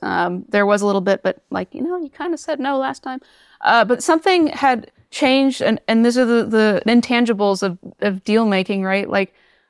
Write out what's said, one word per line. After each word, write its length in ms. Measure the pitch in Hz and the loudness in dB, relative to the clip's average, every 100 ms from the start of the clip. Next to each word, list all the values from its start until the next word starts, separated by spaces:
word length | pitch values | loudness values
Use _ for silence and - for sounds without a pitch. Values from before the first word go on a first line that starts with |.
Um, 420 | - 180 175 180 - | -4 -2 -2 -4 -2
there 160 | 208 202 | 0 2
was 140 | 202 | 2
a 60 | 202 | 2
little 140 | 196 | 0
bit, 220 | 190 190 | 0 0
but, 180 | - - _ | -2 -6 _
like, 240 | 190 185 | -8 -8
"You 80 | - | -8
know, 140 | 339 359 | -6 -6
you 120 | 294 | -8
kinda 280 | - 330 320 | -8 -6 -6
said 220 | - 294 | -6 -6
no 180 | 269 269 | -4 -4
last 240 | 269 262 | -4 -8
time." 180 | 262 262 - _ _ - | -12 -14 -16 _ _ -6
Uh, 220 | - 226 | 2 2
but 180 | 208 240 | 2 0
something 460 | - 320 381 359 302 | 0 0 2 2 0
had 440 | - 269 247 - _ _ | 0 0 0 -6 _ _
changed, 500 | - 269 269 269 254 | -2 2 4 2 0
and, 200 | - 220 - | -2 -2 0
and 160 | 226 | 2
these 120 | 240 240 | 2 2
are 60 | |
the, 200 | 240 233 | 2 2
the 380 | 214 220 214 196 - | 2 2 2 2 2
intangibles 760 | 240 - 240 233 208 202 190 | 2 2 0 0 0 0 0
of, 140 | 196 175 180 - | -4 -6 -14 -6
of 220 | 202 190 | -4 -4
deal 240 | - 214 220 | 0 2 2
making, 380 | 190 185 196 | 0 -2 -4
right? 240 | 190 196 - | -2 -2 -2
Like, 260 | 196 190 _ _ _ | -2 -4 _ _ _